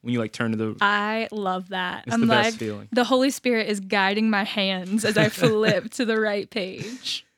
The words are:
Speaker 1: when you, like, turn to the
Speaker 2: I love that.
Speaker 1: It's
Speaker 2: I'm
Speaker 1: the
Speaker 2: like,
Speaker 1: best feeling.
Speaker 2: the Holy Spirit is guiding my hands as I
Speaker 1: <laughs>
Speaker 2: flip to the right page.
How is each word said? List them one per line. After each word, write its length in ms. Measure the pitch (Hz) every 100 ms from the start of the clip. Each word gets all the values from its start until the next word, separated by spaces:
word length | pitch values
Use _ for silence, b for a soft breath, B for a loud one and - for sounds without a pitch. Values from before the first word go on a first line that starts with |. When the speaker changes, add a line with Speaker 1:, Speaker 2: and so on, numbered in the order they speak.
Speaker 1:
when 120 | 120
you, 60 | 120
like, 120 | 110
turn 200 | - 117
to 40 | 110
the 200 | 110 -
Speaker 2:
I 480 | 202 208 208 220 220
love 380 | 214 190 185 185
that. 340 | 190 180 185 -
Speaker 1:
It's 80 |
Speaker 2:
I'm 60 | 233
Speaker 1:
the 40 | 226
Speaker 2:
like, 180 | 220
Speaker 1:
best 140 | 220 220
feeling. 300 | - 104 104
Speaker 2:
the 120 | 226
Holy 260 | 240 254 269
Spirit 380 | - 247 226 208
is 120 | 208
guiding 500 | 190 202 190 208 220
my 140 | 202
hands 600 | 208 214 190 185 185 214
as 140 | 214 214
I 100 | 214
Speaker 1:
<laughs> 20 |
Speaker 2:
flip 600 | 202 226 214 214 196 214
to 120 | -
the 140 | 226 220
right 280 | 214 208 -
page. 800 | 226 185 196 214 254 - - -